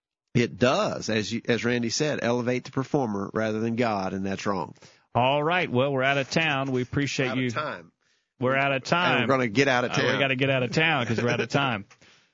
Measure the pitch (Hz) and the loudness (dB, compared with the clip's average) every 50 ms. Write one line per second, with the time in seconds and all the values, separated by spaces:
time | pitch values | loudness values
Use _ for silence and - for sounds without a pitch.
0 | _ _ _ _ _ _ - 120 120 - - 95 117 123 151 190 214 - - - | _ _ _ _ _ _ 0 2 2 2 2 2 4 4 4 4 2 0 -2 -4
1 | - - 110 110 104 90 113 113 - - 120 107 104 117 123 120 117 113 - - | -4 -2 -2 -2 -2 -2 -4 -4 -2 0 0 0 0 0 0 0 -2 -2 -2 -2
2 | 151 151 131 - - 110 120 123 117 120 127 127 - - - 135 131 - - 147 | -2 -2 -2 -2 0 0 0 0 0 -2 -2 -4 -4 -6 -6 -6 -4 0 0 0
3 | 131 110 101 98 98 - - 107 110 110 107 110 110 117 117 113 123 113 107 98 | 0 0 -2 -4 -4 -4 -2 -2 -2 -2 -2 -2 -2 -2 0 0 0 0 0 0
4 | 95 95 95 95 95 98 98 92 - 107 101 92 76 - - - - - - _ | -2 -4 -4 -4 -4 -4 -4 -4 -2 -2 -2 -2 -4 -8 -10 -16 -20 -20 -20 _
5 | _ _ - 120 120 131 143 147 147 160 175 185 170 117 117 120 131 143 139 131 | _ _ 0 0 2 2 2 2 0 0 0 0 -2 0 0 0 0 0 0 0
6 | 127 139 143 139 131 - - 165 160 160 143 135 139 139 131 123 127 - - 147 | 0 0 0 0 -2 -2 0 0 0 0 0 -2 -2 -2 -2 -2 -4 -2 -2 -2
7 | 143 131 - - 135 127 131 131 127 123 113 139 151 139 110 90 82 87 _ _ | -2 -2 -2 -2 -2 -2 -2 -2 -2 -2 -4 -4 -6 -6 -8 -10 -14 -18 _ _
8 | _ _ _ _ _ _ _ - 123 127 135 135 139 139 139 131 - - 170 175 | _ _ _ _ _ _ _ -4 -2 0 2 2 2 2 0 -2 -2 0 2 2
9 | 180 170 151 135 123 117 135 131 127 117 98 127 139 139 127 123 123 110 - 120 | 4 4 2 2 2 2 2 2 2 2 2 4 4 4 4 2 2 0 0 0
10 | 135 165 - 135 139 135 131 127 139 135 135 131 123 117 - 156 160 160 156 139 | 0 0 2 2 2 0 0 0 0 2 2 0 0 0 0 2 2 2 2 0
11 | 120 113 117 107 117 120 120 117 120 113 - 143 139 131 117 101 98 - - _ | 0 0 -2 0 0 0 0 -2 -2 0 0 0 0 0 -2 -4 -6 -10 -20 _
12 | _ - - _ _ _ | _ -20 -20 _ _ _